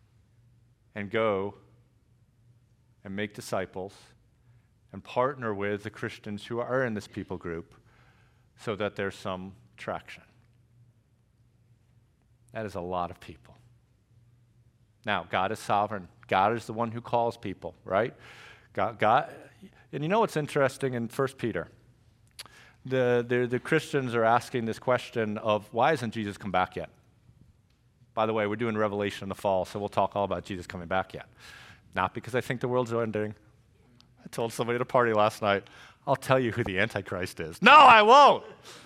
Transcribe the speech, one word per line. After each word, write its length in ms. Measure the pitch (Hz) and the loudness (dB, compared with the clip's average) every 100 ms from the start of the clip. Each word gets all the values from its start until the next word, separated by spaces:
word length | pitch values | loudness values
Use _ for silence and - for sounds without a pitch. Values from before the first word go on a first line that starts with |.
| _ _ _ _ _ _ _ _ _ | _ _ _ _ _ _ _ _ _
and 160 | 107 101 | -12 -6
go 440 | 113 110 98 101 - - _ _ _ _ _ _ _ _ _ _ _ _ _ | -2 0 0 -4 -10 -20 _ _ _ _ _ _ _ _ _ _ _ _ _
and 140 | - 98 | -12 -8
make 160 | 104 | -8
disciples 640 | - - 107 90 98 95 - - _ _ _ _ _ _ _ _ | -8 -6 -6 -6 -8 -12 -14 -20 _ _ _ _ _ _ _ _
and 100 | 98 | -18
partner 520 | - - 127 139 120 | -6 -2 0 -2 -6
with 280 | 101 101 101 | -4 -4 -4
the 60 | 104 | -8
Christians 560 | - 113 - - 104 | -10 -10 -10 -12 -12
who 140 | - 117 | -8 -6
are 240 | 123 127 | -2 -2
in 80 | 131 | -2
this 140 | 107 - | -4 -8
people 320 | - 92 90 | -10 -10 -10
group 360 | 87 82 85 - _ _ _ _ _ _ _ _ | -8 -10 -12 -20 _ _ _ _ _ _ _ _
so 180 | - 101 | -8 -4
that 200 | 104 - | -4 -4
there's 180 | 98 | -6
some 400 | - 104 92 92 92 - - | -6 -8 -8 -10 -18 -20 -14
traction. 460 | - 87 - - - _ _ _ _ _ _ _ _ _ _ _ _ _ _ _ _ _ _ _ _ _ _ | -10 -10 -12 -20 -20 _ _ _ _ _ _ _ _ _ _ _ _ _ _ _ _ _ _ _ _ _ _
That 140 | 113 110 | -10 -8
is 80 | |
a 80 | 92 | -8
lot 280 | 87 90 87 | -6 -4 -4
of 80 | - | -8
people. 360 | - 80 - - _ _ _ _ _ _ _ _ _ _ _ _ _ _ 110 | -18 -20 -20 -20 _ _ _ _ _ _ _ _ _ _ _ _ _ _ -4
Now, 200 | 101 85 | -4 -2
God 220 | 101 95 | -2 -2
is 60 | 110 | -4
sovereign. 500 | - 104 104 104 87 _ - | -2 -2 -2 -6 -14 _ -2
God 280 | - 98 | 2 2
is 120 | 117 - | 0 -6
the 80 | |
one 160 | 113 117 | -6 -6
who 100 | 113 | -8
calls 380 | - 120 117 - | -4 -2 -2 -4
people, 360 | 104 92 85 - - | -10 -10 -12 -14 -2
right? 260 | 95 120 147 - - - - _ | 0 0 -4 -20 -20 -20 -20 _
God, 240 | - 101 104 | -6 -4 0
God, 340 | 107 123 151 - - - - - _ | 2 4 2 -8 -20 -20 -20 -20 _
and 120 | 147 | -8
you 60 | 151 | -2
know 100 | 208 | 0
what's 160 | 214 - | 0 -2
interesting 560 | 147 151 135 - 135 | -4 0 0 0 -4
in 160 | 123 117 | -4 -4
First 300 | - 135 - | -2 -4 -4
Peter? 300 | 120 92 80 - - _ _ _ _ - - - - _ 131 | -6 -4 -8 -12 -20 _ _ _ _ -20 -20 -20 -20 _ -4
The, 400 | 131 123 123 120 | 0 2 2 2
the, 180 | 123 123 | 0 0
the 120 | 123 | -2
Christians 560 | - 160 - 143 131 | 0 0 0 -2 -2
are 100 | 117 | 2
asking 400 | 113 120 - 127 | 4 4 2 -4
this 140 | 113 107 | -4 -4
question 580 | - 123 - 120 107 104 | 0 0 0 -4 -4 -2
of, 300 | 113 107 98 | 0 0 0
"Why 180 | 123 139 | 0 2
hasn't 240 | 156 120 | 2 -2
Jesus 240 | 113 104 98 | -6 -6 -8
come 140 | 104 | -4
back 220 | 90 90 | 0 0
yet?" 140 | - 82 - _ _ _ _ - _ _ _ _ _ _ | -4 -12 -14 _ _ _ _ -20 _ _ _ _ _ _
By 100 | - | -2
the 80 | 110 | 0
way, 140 | 110 104 | 0 -2
we're 100 | 107 | -2
doing 220 | 120 107 | -2 0
Revelation 460 | 107 101 101 - | -2 0 -4 -4
in 40 | 98 | -8
the 60 | |
fall, 320 | 95 104 95 90 | -4 0 0 -2
so 120 | 107 | -6
we'll 120 | 101 | -4
talk 260 | - 98 104 | 0 0 0
all 80 | |
about 200 | 98 90 | -2 -4
Jesus 220 | 87 95 90 | -6 -10 -10
coming 220 | 92 85 | -12 -4
back 240 | 92 92 | -4 -4
yet. 140 | - - - - - - - _ | -10 -18 -20 -20 -20 -20 -20 _
Not 200 | - 92 | -2 -2
because 200 | - - | -4 -6
I 60 | 123 | -4
think 200 | - 127 | -4 -4
the 80 | 127 | -2
world's 240 | 123 123 | -2 -2
ending. 420 | 117 113 107 107 107 - _ _ _ _ _ _ _ | -2 -4 -4 -6 -8 -20 _ _ _ _ _ _ _
I 40 | - | -14
told 240 | - 117 | -6 -6
somebody 240 | - 117 120 | -4 -4 -2
at 40 | |
a 60 | 123 | 0
party 260 | 131 120 | 2 4
last 300 | 107 104 - | 4 2 2
night, 220 | 107 101 - - - - - | 0 0 -2 -14 -20 -10 -4
"I'll 100 | 135 | -2
tell 220 | - 131 | 2 2
you 120 | 123 | 2
who 120 | 110 | -2
the 140 | 104 92 | -2 0
Antichrist 600 | 110 104 98 95 92 - | 0 -2 -6 -6 -6 -8
is." 200 | 82 80 | -10 2
No, 120 | 214 | 8
I 280 | 294 277 233 | 12 12 10
won't! 440 | 214 269 277 139 - - - - | 10 10 10 6 0 -18 -20 -20